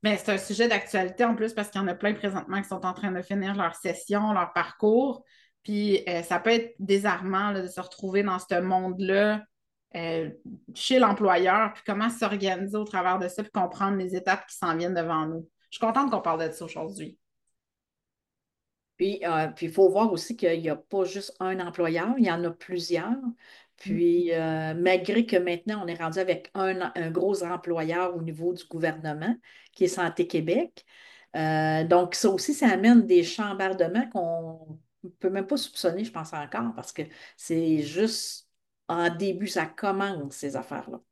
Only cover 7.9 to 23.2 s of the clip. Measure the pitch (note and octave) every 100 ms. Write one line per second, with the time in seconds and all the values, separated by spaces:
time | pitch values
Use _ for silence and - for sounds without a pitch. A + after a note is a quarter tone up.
7.9 | - G3 F#3+ G3+ F#3 - F3+ F3+ F#3 F#3
8.9 | F#3 F#3 G3 G#3 G#3+ G#3 _ _ _ _
9.9 | E3+ E3+ E3 D#3 - - - - - -
10.9 | B3+ A3+ G3+ G#3 F3 F#3 G#3 A3 G#3+ -
11.9 | G3+ A3 A#3 G#3+ G3+ F#3+ F3+ G3 G#3 G#3
12.9 | F#3+ F#3 F#3 F3+ F3+ G#3 - F3+ - G3
13.9 | G3 F#3 F#3 - G3+ - - F3+ E3 F3
14.9 | F3 E3 D#3+ D#3 E3 E3 _ _ - A3+
15.9 | A#3 C#4 G#3+ E3 D#3+ D#3+ D#3 E3 D#3+ D#3+
16.9 | G3 D#3 - _ _ _ _ _ _ _
17.9 | _ _ _ _ _ _ _ _ _ _
18.9 | _ F#3 G3 E3+ D#3+ D#3 - E3 D#3+ F#3+
19.9 | F#3+ A3 F3 - A#3 F3+ E3 D#3+ D3 -
20.9 | G3 F3+ F#3+ G3 - F#3 F#3 F3 E3+ E3+
21.9 | E3 F#3 C4+ G#3 E3+ E3+ E3+ - F3+ E3
22.9 | E3+ F#3 C4